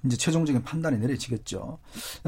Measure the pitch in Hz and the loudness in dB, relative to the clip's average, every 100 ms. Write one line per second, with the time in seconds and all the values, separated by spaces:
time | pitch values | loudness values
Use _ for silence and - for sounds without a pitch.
0 | 131 120 - 160 156 127 117 160 160 120 | 0 2 4 4 4 2 2 -2 0 2
1 | 117 131 - 113 - 95 - - - - | 2 0 -2 -4 -4 -8 -8 -12 -14 -12
2 | - - | -12 -4